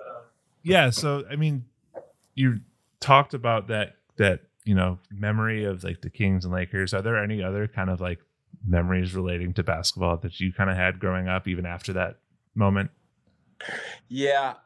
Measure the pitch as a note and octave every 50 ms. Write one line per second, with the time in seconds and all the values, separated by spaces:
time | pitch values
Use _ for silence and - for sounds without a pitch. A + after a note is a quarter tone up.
0 | - - - - - _ _ _ _ _ _ _ - E3+ F#3+ F3 C#3+ B2+ A2+ -
1 | D#3+ D3 C#3+ C#3+ - - D3 D3 D#3 D#3 C#3+ C3 A#2+ _ _ _ _ _ _ -
2 | - _ _ _ _ _ - C3+ C3 B2+ A#2 G#2 - _ _ _ _ _ _ -
3 | - C#3+ C3+ C#3 C#3+ - - B2 A#2+ A#2 A2+ A2 F#2+ G#2 A2+ G#2+ G2+ F2 - _
4 | _ _ _ - G#2 G2 F2+ - _ _ _ _ - G#2+ G2+ F#2+ F#2 F2+ F2+ F#2
5 | _ _ G#2 G2 G#2 G#2 G#2+ A2 A2 A2 A2 G#2+ G#2 G2+ F#2+ F2+ F#2 F#2 E2+ -
6 | - F#2+ - - G#2 G2 F#2+ F#2 F2+ F2+ F2+ F#2 F2+ - - F#2+ F#2+ F2+ G#2 F#2+
7 | G2+ A2+ A#2 G#2+ G#2 G#2 G#2+ G#2 F#2 F#2 G2 G#2 G#2+ A2 - G2+ F#2 F#2+ F#2 F2
8 | F2+ F2+ E2+ - _ _ _ _ _ _ - - - F#2 F2 F2 F2 F2+ F#2 F#2
9 | F2+ F2+ F#2 F#2 F2+ F2+ F2 F2 F2+ F2+ - - D#2+ - D#2+ D#2+ E2 - - F2+
10 | F#2 E2+ E2+ E2+ - F2+ - - F#2+ F#2 F2+ - G2 F#2+ F#2 F#2 F2+ F#2 F#2 F#2
11 | G2+ F#2 F#2 F#2 F#2 F#2 F#2 F#2 - G2 F2+ F2 F2+ F2 F2 F2+ - G2 F#2 F#2
12 | F2 - - _ _ _ _ _ _ _ - A2+ G#2 G2 G2 G2 G2 - _ _
13 | _ _ _ _ _ _ _ _ _ _ _ _ - - - - - - - -
14 | _ - B2 C3+ C#3 C#3 C#3 C#3 C3+ C3 - - -